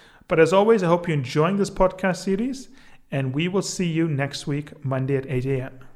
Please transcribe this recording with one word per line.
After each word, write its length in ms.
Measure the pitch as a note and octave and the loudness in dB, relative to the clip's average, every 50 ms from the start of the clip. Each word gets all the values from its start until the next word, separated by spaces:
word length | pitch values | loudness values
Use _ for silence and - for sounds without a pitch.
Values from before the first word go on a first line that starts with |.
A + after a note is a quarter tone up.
| - - _ - _ | -20 -20 _ -20 _
But 140 | - F3+ D#3+ | -2 4 4
as 120 | D#3+ E3 F#3 | 6 6 6
always, 300 | G3 G#3 A3+ A3+ G#3+ F3+ | 4 6 6 4 4 4
I 60 | E3 | 2
hope 180 | E3+ E3+ F3 | 2 2 2
you're 100 | E3+ D#3 | -2 -2
enjoying 400 | D3 B2+ - - D3+ C#3+ C#3 D3+ | -2 -2 -2 0 0 2 2 2
this 140 | D3+ G3 D3 | 0 -2 -4
podcast 460 | - - F#3+ F#3 F#3 - - F#3+ F3 | 0 2 2 2 2 0 -2 -2 -2
series, 520 | F3 - G3 G3 G3 A#3 C4+ C4 - - - - - - - - - - - - | -2 -2 -2 -2 0 -2 -4 -4 -8 -12 -18 -20 -20 -20 -20 -20 -20 -16 -6 -4
and 200 | C3+ C3+ C3 B2 | -4 -2 -2 -2
we 140 | D3 E3+ | -2 -2
will 160 | F3+ F#3 G3 F#3 | 0 0 -2 -2
see 240 | - - - F#3 | -2 -4 -4 -2
you 220 | E3+ D#3+ D#3+ E3 E3 | -2 0 0 0 0
next 400 | D3 C3+ C#3 C3+ - - - D#3+ | 2 0 0 -2 -4 -8 -6 -4
week, 360 | C#3+ D3 D3 - - - - | -4 -4 -6 -8 -14 -8 -4
Monday 320 | C3 C3+ C3 C3 C3 C#3 | -4 -2 -2 0 0 0
at 140 | C3 C3 - | -2 -2 -2
eight 160 | C3+ B2+ B2 | -4 -2 -2
A 160 | C3+ C3+ B2+ B2 | -2 -2 -2 -4
M. 160 | C3+ - - - - - | -8 -12 -16 -20 -20 -20